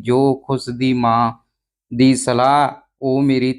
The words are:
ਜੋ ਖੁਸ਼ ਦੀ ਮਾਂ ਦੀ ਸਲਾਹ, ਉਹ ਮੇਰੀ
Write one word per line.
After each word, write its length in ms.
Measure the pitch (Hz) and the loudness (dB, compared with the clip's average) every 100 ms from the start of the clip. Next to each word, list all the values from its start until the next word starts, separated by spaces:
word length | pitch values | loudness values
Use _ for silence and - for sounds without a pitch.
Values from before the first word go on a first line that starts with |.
ਜੋ 420 | 113 127 139 131 - | -2 2 2 0 -4
ਖੁਸ਼ 220 | 131 127 | -8 -6
ਦੀ 240 | 120 131 | -4 -2
ਮਾਂ 400 | 127 117 117 117 120 _ _ _ _ - | 0 0 0 -2 -4 _ _ _ _ -8
ਦੀ 240 | 120 131 | 2 2
ਸਲਾਹ, 560 | 127 127 120 131 143 135 - _ - | 2 0 0 2 2 0 -4 _ -10
ਉਹ 200 | 135 135 | -4 -2
ਮੇਰੀ 320 | 139 131 127 | 0 0 -2